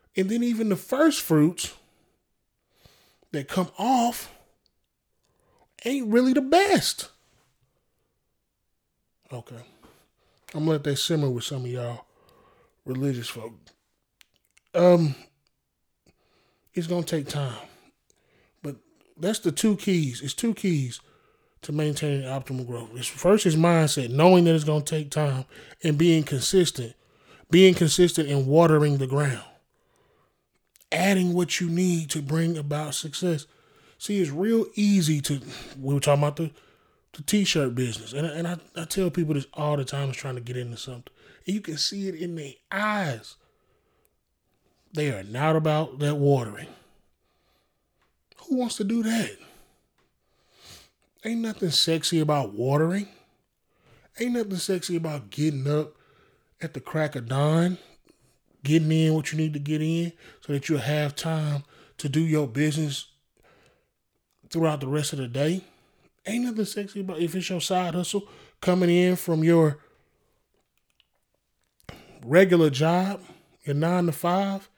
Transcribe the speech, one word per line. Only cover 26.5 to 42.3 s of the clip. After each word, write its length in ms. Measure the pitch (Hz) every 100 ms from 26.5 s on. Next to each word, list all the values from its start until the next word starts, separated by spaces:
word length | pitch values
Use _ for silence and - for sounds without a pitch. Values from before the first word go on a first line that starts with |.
| 190 165 - 113 - _ _ _ - -
Being 240 | 175 190
consistent 540 | 180 160 - 175 - 143
in 200 | 143 131
watering 500 | 156 170 156 147 139
the 100 | 131
ground. 380 | 139 147 117 - - _ _ _ _ _ _ _ _ _ _ _ _ -
Adding 420 | 156 190 190 180
what 280 | 175 175 -
you 80 | 175
need 400 | 170 185 170 156
to 120 | 160
bring 360 | 139 160 165 160
about 380 | 143 147 151 139
success. 500 | 151 - 180 156 - _ _ _ _ -
See, 220 | - 202
it's 100 | 160
real 360 | 147 208 226 - -
easy 460 | 202 196 156 151
to, 180 | 139 139 - - - 139
we 140 | 135
were 80 | 143
talking 220 | 143 143
about 120 | 147 143
the, 160 | 165 - _ _ _ _ _
the 100 | -
t-shirt 520 | - 208 190 160 131 120
business. 380 | 123 110 110
And, 120 | 135 160
and 220 | 151 170
I, 100 | 170 - 170
I 100 | 160
tell 240 | - 180
people 240 | 180 156
this 120 | 143 135
all 240 | - 151 147
the 80 | 135
time, 240 | 139 135
is 80 | 120
trying 180 | 139 123
to 60 |
get 160 | 120 123
into 200 | 120 113
something. 360 | - 123 - _ - - -
And 100 | 208
you 60 |
can 160 | 170 151
see 300 | - 202 190
it 80 | 160
in 200 | 175